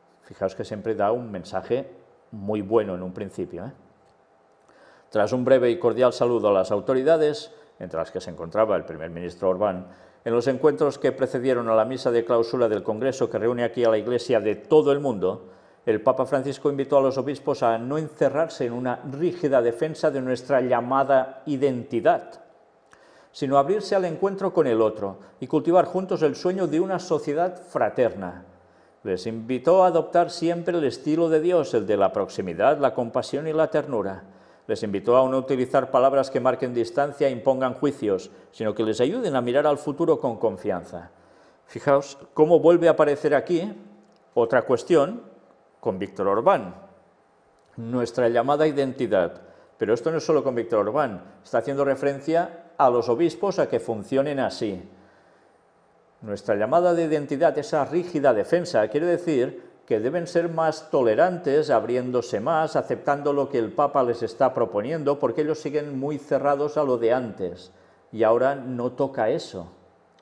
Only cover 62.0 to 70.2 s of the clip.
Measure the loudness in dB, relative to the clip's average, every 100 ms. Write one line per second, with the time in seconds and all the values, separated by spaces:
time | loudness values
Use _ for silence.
62 | 0 -2 -2 -4 0 0 0 -2 -4 -4
63 | -2 -2 0 -2 0 -2 -2 0 0 2
64 | 0 0 -4 0 0 2 -2 -2 -4 -2
65 | -2 0 -2 -2 -2 -4 -4 -6 -6 -6
66 | -6 -6 -2 0 2 0 -2 -2 0 2
67 | 2 0 -2 -8 -8 -8 -18 _ _ _
68 | _ 0 2 4 2 -2 -8 -6 -6 -2
69 | -4 0 -2 -2 -6 -14 -14 -20 _ _
70 | _ _